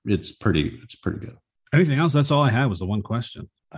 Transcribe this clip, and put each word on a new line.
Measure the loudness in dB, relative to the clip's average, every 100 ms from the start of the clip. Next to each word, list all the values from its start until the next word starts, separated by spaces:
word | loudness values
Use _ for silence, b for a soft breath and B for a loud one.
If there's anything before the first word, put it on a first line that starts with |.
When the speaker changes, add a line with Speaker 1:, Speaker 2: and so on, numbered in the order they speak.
| -2
Speaker 1:
it's | -2 -2
pretty, | -2 0 2 0 -4
it's | -14
pretty | -10 -8 -8
good. | -10 -16 _ _ _
Speaker 2:
Anything | 2 4 2
else? | 2
That's | 2 2
all | 2
I | 2
had | 2 0
was | -2
the | -4
one | -4
question. | -4 -6 -6 -10 -18 _ _